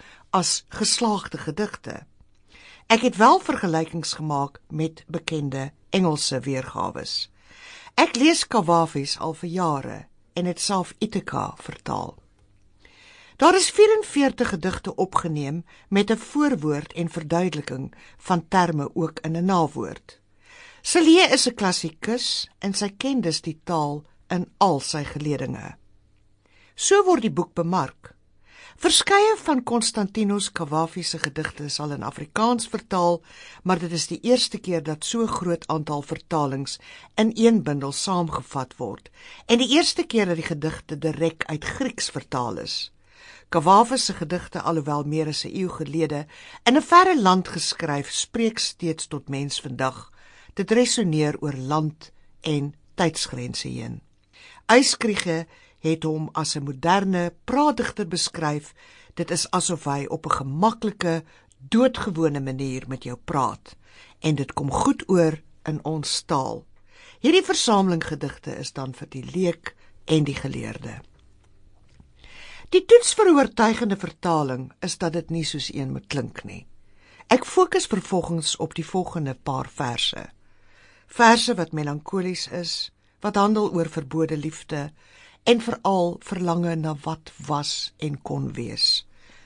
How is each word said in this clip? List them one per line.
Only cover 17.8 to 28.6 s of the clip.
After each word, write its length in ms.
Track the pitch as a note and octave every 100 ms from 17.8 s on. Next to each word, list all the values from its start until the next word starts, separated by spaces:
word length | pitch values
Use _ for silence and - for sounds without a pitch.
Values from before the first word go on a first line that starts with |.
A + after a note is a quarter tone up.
| C3+ - - -
van 300 | - F3+ D#3+
terme 480 | F#3+ E3+ D#3 C#3 -
ook 240 | D#3+ -
in 160 | D#3+ E3
'n 80 | F3+
nawoord. 760 | F#3 D#3+ C#3+ F#2 - - - _ _ _ - - -
Cilliers 500 | - F4+ D#4+ E4+ -
is 160 | C4+ B3
'n 80 | A#3+
klassikus 920 | G3 F3+ D#3+ - - A#3+ - - - _
en 140 | G3
sy 160 | F#3+ G3+ G3+
ken 240 | C4+ C4+
dus 200 | E3 D#3
die 180 | E3+ D#3
taal 400 | - E3 D3 D3 - _ -
in 240 | F3+ - -
al 220 | G3 C#3
sy 240 | - D#3
geledinge. 760 | C#3+ C#3+ D3+ C#3 C3 B2 - - _ _ _ _ _ _ _ _ _ -
So 280 | - G4 F#4
word 160 | D#4+
die 100 | G#3+
boek 220 | - -
bemark. 600 | - E3+ - C3+ - - _ _ _ _ -